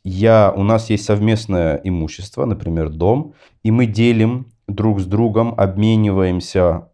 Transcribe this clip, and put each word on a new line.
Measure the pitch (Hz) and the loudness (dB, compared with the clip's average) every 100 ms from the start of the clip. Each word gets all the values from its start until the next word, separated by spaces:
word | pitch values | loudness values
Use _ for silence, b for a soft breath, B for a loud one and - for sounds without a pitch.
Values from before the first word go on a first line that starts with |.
| 92 | -10
я, | 92 110 110 98 98 | 0 4 6 4 2
у | |
нас | 101 110 113 | 0 0 0
есть | 104 - | -4 0
совместное | 101 107 110 - 92 82 71 | 0 0 0 -2 -2 -2 -2
имущество, | 95 87 78 - 95 - 135 | -4 -4 -6 -8 -14 -6 -4
например, | 90 82 82 78 | -4 -4 -4 -4
дом, | 78 90 127 156 B B B 113 | -2 0 0 -2 B B B 0
и | |
мы | 113 120 | 2 0
делим | 104 117 113 110 123 131 _ - | 2 2 4 2 -2 -10 _ -12
друг | 101 110 101 | -4 -2 -2
с | 92 | -2
другом, | 104 113 107 117 - | 0 0 0 -2 0
обмениваемся, | 95 95 107 110 107 95 92 90 - 95 87 85 - | -2 0 2 2 2 2 0 -2 -4 0 0 0 -6